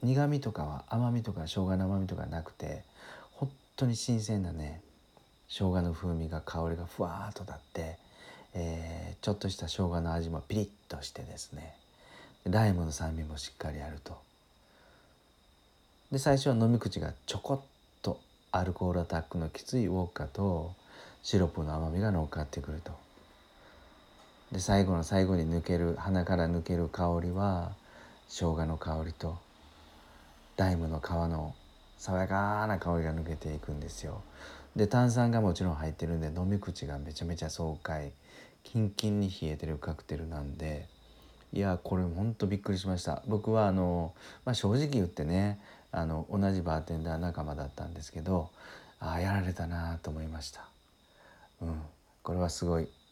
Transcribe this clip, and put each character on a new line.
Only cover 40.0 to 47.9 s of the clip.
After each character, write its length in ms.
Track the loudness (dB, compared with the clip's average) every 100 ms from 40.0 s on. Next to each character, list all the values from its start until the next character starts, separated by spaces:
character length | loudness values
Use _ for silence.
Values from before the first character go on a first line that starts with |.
テ 120 | -6 -6
ル 120 | -4
な 120 | -6
ん 180 | -6 -6
で、 300 | -6 -6 -10 -18 -20 -20 -20 -20 -6
い 80 | 0
や、 200 | 0 0
こ 160 | 0 0
れ 60 |
ほ 200 | 0 0
ん 120 | 0 0
と 120 | 0
び 100 | 0
っ 20 |
く 120 | 0
り 40 | 0
し 100 | 0
ま 100 | 0
し 60 |
た。 200 | 0 -4 0
僕 240 | 0 2
は 160 | 4 6
あ 40 |
の、 420 | 6 4 2 0 -6 -18 -8
ま 80 | -2
あ、 40 | 0
正 180 | 4
直 140 | 4 4
言 180 | 2 0
っ 20 |
て 160 | 0
ね、 360 | 2 2 2 0 -8 -20 -8
あ 140 | -2 0
の、 220 | -2 -2
同 200 | 2 2
じ 100 | 2
バ 180 | 2 0
ー 20 |
テ 140 | 0 -2
ン 60 |
ダ 120 | -2 -2
ー 20 |
仲 260 | -2 -2
間 120 | -4 -4
だ 100 | -6
っ 40 |
た 120 | -6
ん 80 | -8